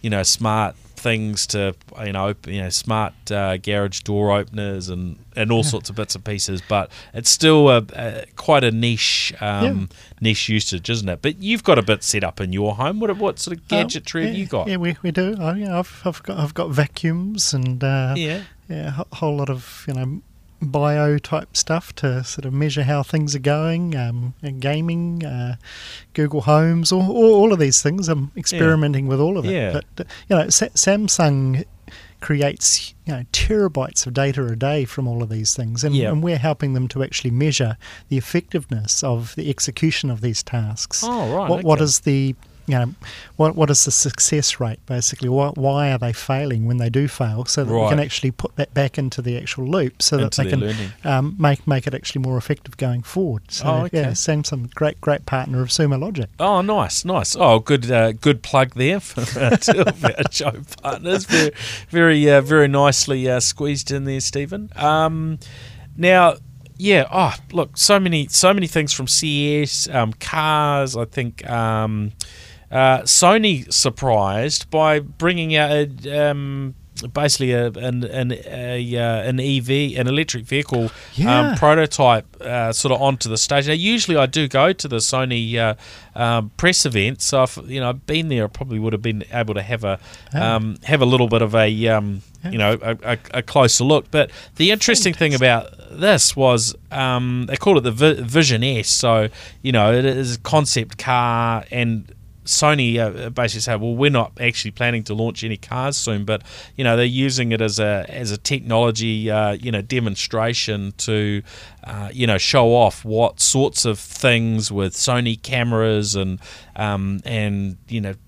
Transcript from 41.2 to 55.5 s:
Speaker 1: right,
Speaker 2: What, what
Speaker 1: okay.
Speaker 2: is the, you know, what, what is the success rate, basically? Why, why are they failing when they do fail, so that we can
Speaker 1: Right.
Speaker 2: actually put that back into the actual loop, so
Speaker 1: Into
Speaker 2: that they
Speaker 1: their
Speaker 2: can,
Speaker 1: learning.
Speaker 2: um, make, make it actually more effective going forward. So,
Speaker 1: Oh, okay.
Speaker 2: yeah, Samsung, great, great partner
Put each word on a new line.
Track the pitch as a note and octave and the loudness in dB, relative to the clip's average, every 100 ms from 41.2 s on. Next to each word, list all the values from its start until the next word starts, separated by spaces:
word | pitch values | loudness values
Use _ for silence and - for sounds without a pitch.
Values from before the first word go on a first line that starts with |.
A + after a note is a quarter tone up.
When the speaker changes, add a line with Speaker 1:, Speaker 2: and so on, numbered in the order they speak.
| B2+ D#3 | -2 -2
Speaker 1:
right, | F#3 | 0
Speaker 2:
What, | F3+ | 0
what | E3+ D3+ | 2 4
Speaker 1:
okay. | |
Speaker 2:
is | D3+ - | 4 2
the, | - C#3 C3+ B2+ - - - | 2 2 0 -4 -12 -14 -2
you | |
know, | C3 A#2+ E3+ - - - - | 0 0 -6 -18 -18 -18 0
what, | D#3 D#3+ | 0 2
what | D3 | 2
is | C#3 - | 4 2
the | |
success | - C#3 - - D3+ C3+ - | 0 -2 0 0 0 -2 -2
rate, | A#2+ A2 - | -6 -6 -6
basically? | B2 A#2+ B2+ B2+ | -4 -4 -4 -2
Why, | C3 C#3+ | 0 0
why | C#3+ C3+ C#3 C#3+ | 0 0 0 0
are | C3 | 0
they | A#2+ | -2
failing | A2+ - C3+ C#3+ A#2 A2+ | -6 -4 -4 -2 -2 0
when | B2 | 0
they | A#2 | 0
do | B2 C#3+ | 0 -2
fail, | - A#2+ A2 B2 | -2 -4 -2 -4
so | - | -2
that | B2+ | 0
we | A2+ G#2+ | 2 2
can | D3 | 2
Speaker 1:
Right. | D3 | 0
Speaker 2:
actually | - C3+ | -2 -4
put | - - - | -4 -8 -4
that | C#3+ | -4
back | - C#3 - | 0 -2 -2
into | C3 - | -6 -4
the | B2 A#2+ | -6 -6
actual | C#3+ - C3 | -6 -6 -2
loop, | F#3 C3 _ | 0 0 _
so | - C#3+ | 0 2
Speaker 1:
Into | C3 | 0
Speaker 2:
that | - | -2
they | G2 | 0
Speaker 1:
their | |
Speaker 2:
can, | F#2 | 0
Speaker 1:
learning. | G#2 A2 G2 - | 0 -4 -6 -8
Speaker 2:
um, | - C3+ C#3+ G3 | -2 0 -2 0
make, | D3 C#3 - | 2 2 0
make | C3+ C#3+ | -2 -2
it | |
actually | B2+ - C#3 | -8 -6 -4
more | B2+ B2+ | -2 -4
effective | - C#3+ - - | -4 -6 -6 -4
going | C3 A#2+ | -2 -2
forward. | - F#3 F#3 A2 - | -4 -4 -2 -4 -8
So, | - C#3 | -4 -2
Speaker 1:
Oh, | B2+ F3 | 0 0
okay. | E3 | -2
Speaker 2:
yeah, | C3+ | -2
Samsung, | A#2 - D3+ C#3+ C#3 A#2+ | -2 0 -2 -2 -6 -8
great, | - D3+ - | -2 -2 -2
great | - C#3+ - | -2 -2 -2
partner | C3+ C3 | -4 -2